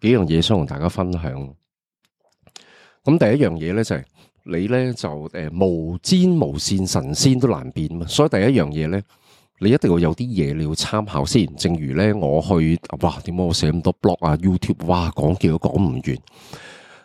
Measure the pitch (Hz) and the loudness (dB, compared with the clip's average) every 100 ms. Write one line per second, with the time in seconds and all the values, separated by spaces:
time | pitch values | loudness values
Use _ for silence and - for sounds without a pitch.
0 | 107 120 82 82 82 101 71 69 85 - | 2 4 4 2 4 2 0 -2 -4 -2
1 | 90 87 80 67 69 71 _ _ _ _ | -4 -4 -6 -8 -12 -16 _ _ _ _
2 | _ _ _ _ _ - _ - _ _ | _ _ _ _ _ -20 _ -20 _ _
3 | - 170 104 139 110 82 80 104 113 78 | 2 4 4 4 2 0 -4 -2 -2 -4
4 | - _ _ _ - 85 101 123 127 117 | -8 _ _ _ -8 -4 0 0 -2 -4
5 | 90 76 76 87 78 85 95 82 80 90 | -8 -8 -10 -10 -6 0 0 0 -4 -4
6 | - 185 180 170 73 71 - 98 92 - | 2 4 4 2 0 -4 -2 -2 0 -2
7 | 131 151 139 127 123 98 - - 78 85 | -4 0 2 2 2 -2 -6 -6 -6 -6
8 | 85 - 151 101 107 127 73 76 78 98 | -4 0 2 2 2 2 0 -2 -2 -4
9 | 104 _ _ _ _ - 98 143 110 85 | -6 _ _ _ _ -4 0 2 2 2
10 | 82 82 123 98 71 76 76 80 - 107 | 2 -2 -4 -2 -2 -2 -4 -4 -4 -4
11 | 104 76 71 123 78 71 90 85 71 71 | -4 -4 0 2 2 0 -2 -2 -2 0
12 | 107 104 76 76 80 87 80 82 - 76 | 0 2 0 0 2 2 2 0 -4 -2
13 | 85 - - 87 90 78 78 82 90 - | -2 -2 -6 -2 0 0 0 0 -2 0
14 | 104 85 82 76 92 90 - - 82 87 | 0 0 0 0 0 0 -2 -4 0 0
15 | 85 - 76 92 85 80 - - 90 64 | 0 -2 -2 2 0 0 0 0 0 -2
16 | 67 64 - - - - - - - - | -4 -8 -10 -20 -20 -20 -20 -20 -20 -20